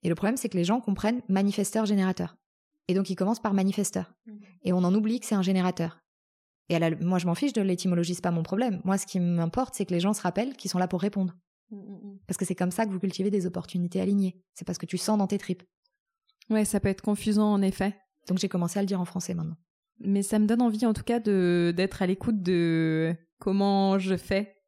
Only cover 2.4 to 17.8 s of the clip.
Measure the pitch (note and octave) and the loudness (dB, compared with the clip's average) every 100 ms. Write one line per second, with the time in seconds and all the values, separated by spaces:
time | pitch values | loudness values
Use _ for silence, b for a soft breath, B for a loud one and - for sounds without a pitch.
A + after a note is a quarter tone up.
2.4 | _ _ _ _ - F#3 F#3+ F3+ F#3+ A#3 | _ _ _ _ -2 0 0 -2 0 0
3.4 | A3 G3 F#3+ G3 G3 F#3+ F3 _ - G#3 | 0 2 2 0 -2 -4 -8 _ -20 -20
4.4 | B F3+ F#3+ F3+ F3+ G3 G#3+ A#3+ - G#3 | B -8 -2 2 4 2 2 -2 0 0
5.4 | F#3 F#3 F3+ F3 E3 - _ _ _ _ | 2 2 2 0 -6 -6 _ _ _ _
6.4 | _ _ _ E3+ E3 D#3 E3+ F3+ F3 E3+ | _ _ _ 0 2 0 0 0 0 0
7.4 | C#4+ A#3+ G3 F3+ F#3+ F3 E3+ F3 F3+ E3+ | 0 0 0 0 0 0 0 -2 -2 -2
8.4 | E3 G3 B3 F#3 F#3 F#3+ - F#3 F3 F3 | -2 -2 -2 -2 0 -2 0 0 2 2
9.4 | E3 A#3+ C4 - G3 F3 F#3 G#3+ F#3 E3+ | 0 0 -4 -4 -2 0 0 0 -2 -2
10.4 | B3 C4+ - F3+ F3+ F3+ G3 G3+ F#3 E3+ | -4 -6 -6 -2 0 0 -2 -2 -4 -6
11.4 | _ _ _ G#3 G3 G3 G3+ G3 - F#3 | _ _ _ -18 -16 -16 -16 -18 -10 -6
12.4 | F#3 F3+ F3+ F3+ A3 F#3+ G3 - F#3+ G3+ | -4 -2 -4 -2 -4 -2 -4 -2 -2 0
13.4 | F3+ F3+ - F3+ F3 F#3+ F#3+ G3+ F#3+ - | -2 -6 -8 -4 -4 -2 0 2 0 -4
14.4 | _ - F3 F3 E3 F3+ - G#3+ F#3+ G3+ | _ -16 -10 -8 -6 -6 0 0 0 -2
15.4 | - F3+ - _ _ _ _ _ _ _ | -4 -8 -8 _ _ _ _ _ _ _
16.4 | _ A3 G#3 G#3 G3 F#3+ - G#3 - G#3 | _ 0 2 0 0 -2 -2 -2 2 4
17.4 | G#3+ G#3 G3 F#3+ | 4 4 2 2